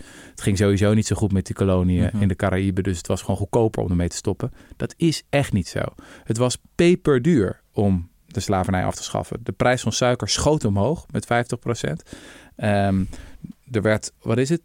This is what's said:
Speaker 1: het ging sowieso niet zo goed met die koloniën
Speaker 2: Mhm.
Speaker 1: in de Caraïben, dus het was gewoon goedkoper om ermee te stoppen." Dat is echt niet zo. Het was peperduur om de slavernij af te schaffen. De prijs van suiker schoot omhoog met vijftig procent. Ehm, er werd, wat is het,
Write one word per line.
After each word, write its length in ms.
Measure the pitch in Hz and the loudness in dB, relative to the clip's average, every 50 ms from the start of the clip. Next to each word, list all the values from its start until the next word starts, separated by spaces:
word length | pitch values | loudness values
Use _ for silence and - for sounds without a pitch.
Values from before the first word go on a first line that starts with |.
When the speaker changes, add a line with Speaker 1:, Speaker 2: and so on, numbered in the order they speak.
| - - - - - - | -14 -18 -20 -20 -20 -20
Speaker 1:
het 120 | - - | -14 -6
ging 140 | - 110 95 | -2 0 2
sowieso 380 | 87 104 101 101 92 104 104 107 | 2 4 4 4 4 4 4 4
niet 120 | 110 104 | 2 2
zo 100 | - 101 | 0 -2
goed 160 | - 110 98 | 0 0 0
met 140 | 98 95 - | 0 0 -2
die 80 | - 107 | -2 -2
koloniën 560 | - 104 98 92 92 90 90 90 87 110 104 | 0 2 2 4 4 4 2 2 2 2 0
Speaker 2:
Mhm. 100 | - 104 | 0 0
Speaker 1:
in 60 | 104 95 | 0 0
de 80 | 92 | 0
Caraïben, 460 | - 104 95 92 92 95 98 92 98 | 0 0 0 0 0 0 0 0 0
dus 140 | 90 98 92 | -2 -2 -4
het 100 | 87 - | -4 -4
was 140 | - 95 92 | -4 -4 -4
gewoon 160 | - - 98 | -2 -4 -4
goedkoper 460 | - 104 - - 123 113 110 - 110 | -4 -2 0 2 2 2 2 0 -2
om 80 | 107 95 | -2 0
ermee 180 | 90 87 87 85 | 0 0 0 -2
te 80 | - | -4
stoppen." 360 | - - 104 95 - - 123 - - - - - | -4 -4 -4 -4 -4 -6 -8 -8 -12 -20 -20 -10
Dat 180 | - 123 - - | -8 -8 -8 -4
is 260 | - 170 165 143 - - _ | 0 0 0 0 -2 -4 _
echt 220 | - 143 139 - | -2 0 0 0
niet 160 | - 101 87 - | 0 -2 -2 -2
zo. 120 | - - - - - - - - - - - | -4 -6 -6 -6 -8 -12 -18 -20 -20 -10 -6
Het 120 | - 113 | -4 -2
was 220 | 110 127 123 - - _ _ _ | 0 0 0 -2 -4 _ _ _
peperduur 840 | - 170 175 180 175 - 156 143 127 123 170 175 123 95 - - - _ _ | 2 4 4 4 4 2 2 2 4 4 4 4 4 2 2 -2 -6 _ _
om 360 | - - 104 101 95 90 85 - _ _ _ | -2 0 2 2 2 2 -2 -6 _ _ _
de 140 | - - 107 | -10 -8 -6
slavernij 440 | 98 - 98 92 90 95 95 92 95 | -2 0 0 0 0 0 0 0 -2
af 100 | 101 - | -2 -4
te 80 | - | -6
schaffen. 380 | - - - 104 - - - 113 | -8 -6 -6 -6 -4 -6 -8 -10
De 100 | 117 - | -8 -8
prijs 300 | 98 - 120 123 127 123 | -4 0 2 2 2 0
van 100 | - - | 0 -4
suiker 360 | - - 131 123 123 - - 104 | -2 0 0 0 0 0 -2 -2
schoot 360 | - - - 143 156 151 - | -2 0 2 2 2 2 2
omhoog 420 | 110 98 101 101 127 165 - - - | 0 2 2 2 0 0 -4 -6 -8
met 160 | - 107 - | -6 -6 -2
vijftig 320 | - 120 120 120 - 127 - | 0 0 0 0 -2 -6 -6
procent. 440 | - 117 117 - - 139 151 170 - - - - - - - - - - _ | -4 -4 -4 -4 -4 -4 -6 -6 -10 -14 -20 -20 -20 -20 -20 -20 -20 -20 _
Ehm, 480 | - 110 107 104 101 98 98 95 95 95 - - - - - - - - - - _ _ - | -4 -2 0 2 2 2 2 2 0 0 -2 -6 -12 -16 -18 -18 -18 -18 -18 -20 _ _ -6
er 120 | 123 107 | -4 0
werd, 300 | 95 110 107 107 - - - _ | 2 2 2 0 -2 -8 -14 _
wat 160 | - 113 110 120 | -4 -2 0 0
is 100 | 131 135 | 2 0
het, 120 | 170 165 | 0 -2